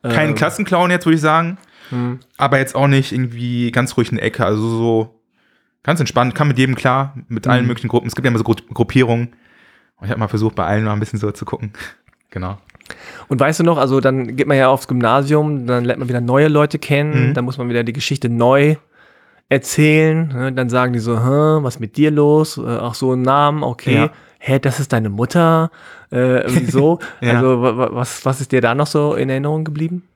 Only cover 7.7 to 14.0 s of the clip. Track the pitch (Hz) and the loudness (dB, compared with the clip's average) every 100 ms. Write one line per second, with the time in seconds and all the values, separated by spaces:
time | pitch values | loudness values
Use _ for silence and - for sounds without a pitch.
7.7 | 117 117 120 120 - 127 113 110 110 _ | -2 0 0 -2 -4 0 0 0 -2 _
8.7 | - 113 131 120 117 120 _ _ _ _ | -4 0 2 2 0 -4 _ _ _ _
9.7 | _ _ _ 98 107 107 107 110 107 85 | _ _ _ -8 -4 -2 -2 -2 -2 -2
10.7 | 104 110 104 107 107 104 - - - 104 | -2 -2 -2 -4 -4 -6 -6 -10 -10 -10
11.7 | - - - _ _ _ 95 92 101 _ | -12 -20 -20 _ _ _ -10 -10 -10 _
12.7 | _ - - - - - 131 139 160 170 | _ -20 -20 -20 -20 -6 0 0 2 0
13.7 | 156 131 135 | 2 2 2